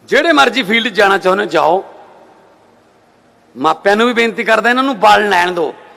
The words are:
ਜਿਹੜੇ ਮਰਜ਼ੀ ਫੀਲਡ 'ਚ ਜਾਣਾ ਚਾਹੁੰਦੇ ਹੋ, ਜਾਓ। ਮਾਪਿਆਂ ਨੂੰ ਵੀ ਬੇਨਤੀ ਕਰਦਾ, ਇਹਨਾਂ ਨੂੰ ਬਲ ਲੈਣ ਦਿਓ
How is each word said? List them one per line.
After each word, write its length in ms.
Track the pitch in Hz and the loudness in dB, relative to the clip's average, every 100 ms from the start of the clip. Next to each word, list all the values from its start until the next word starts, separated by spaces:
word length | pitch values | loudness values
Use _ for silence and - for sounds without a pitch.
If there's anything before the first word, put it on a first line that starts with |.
ਜਿਹੜੇ 280 | - 247 339 | -2 -2 2
ਮਰਜ਼ੀ 300 | 302 269 226 | 2 2 0
ਫੀਲਡ 260 | 190 226 233 | -2 -2 -2
'ਚ 80 | 190 | 0
ਜਾਣਾ 220 | 196 196 | 2 2
ਚਾਹੁੰਦੇ 260 | 185 196 | 0 -2
ਹੋ, 60 | 208 | -2
ਜਾਓ। 340 | 160 147 185 - - - - - _ _ _ _ _ _ _ _ _ _ _ _ - | 0 0 -2 -4 -20 -20 -20 -20 _ _ _ _ _ _ _ _ _ _ _ _ -4
ਮਾਪਿਆਂ 400 | 151 156 196 208 | -4 0 0 2
ਨੂੰ 100 | 240 | 0
ਵੀ 60 | |
ਬੇਨਤੀ 320 | 233 233 196 | 0 -2 -4
ਕਰਦਾ, 260 | 220 220 220 | -2 0 0
ਇਹਨਾਂ 120 | 247 | 0
ਨੂੰ 180 | 269 226 | -2 2
ਬਲ 280 | 208 208 208 | 4 4 2
ਲੈਣ 240 | 185 180 | 0 0
ਦਿਓ 220 | 175 147 - - | -2 -6 -8 -20